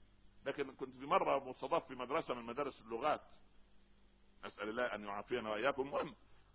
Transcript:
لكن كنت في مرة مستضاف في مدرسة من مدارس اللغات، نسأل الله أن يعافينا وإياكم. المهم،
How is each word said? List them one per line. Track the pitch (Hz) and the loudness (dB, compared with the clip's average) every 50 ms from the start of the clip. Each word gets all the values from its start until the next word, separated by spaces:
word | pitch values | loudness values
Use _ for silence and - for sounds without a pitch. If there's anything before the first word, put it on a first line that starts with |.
| - - - - - - - - - | -20 -20 -20 -20 -20 -20 -16 -6 -2
لكن | 135 135 139 139 135 127 | -2 0 0 -2 -4 -4
كنت | - 139 131 127 | -6 -8 -8 -6
في | 127 131 | -6 0
مرة | 143 175 190 175 151 143 139 127 127 | 4 4 6 6 6 4 4 2 0
مستضاف | 127 - 131 - 165 165 - | -8 -6 -2 0 2 2 0
في | - 131 | 0 -6
مدرسة | 123 127 120 143 165 156 - 131 | -6 -2 0 2 2 2 0 -2
من | 123 117 | -2 -4
مدارس | 117 117 135 147 139 - - | -4 -2 -2 -2 -2 -4 -8
اللغات، | 110 110 113 113 131 151 127 - - - - - - - - - - - - - - - - - - - - - - - - - - | -8 -6 -2 0 2 2 2 2 -2 -8 -20 -20 -20 -20 -20 -20 -20 -20 -20 -20 -20 -20 -20 -20 -20 -20 -20 -20 -20 -20 -16 -12 -10
نسأل | 104 - - 104 107 | -10 -6 -4 -4 -2
الله | 110 123 123 117 98 | 0 0 0 0 0
أن | 104 104 | -2 -4
يعافينا | 104 101 101 101 - - 123 110 107 | -4 -4 -4 -4 -2 -2 -2 0 0
وإياكم. | 107 107 117 139 143 - | 0 2 2 2 2 2
المهم، | 135 143 147 - - 165 113 - - - - - - - - | 0 0 0 0 0 -2 -4 -12 -18 -20 -20 -20 -20 -20 -20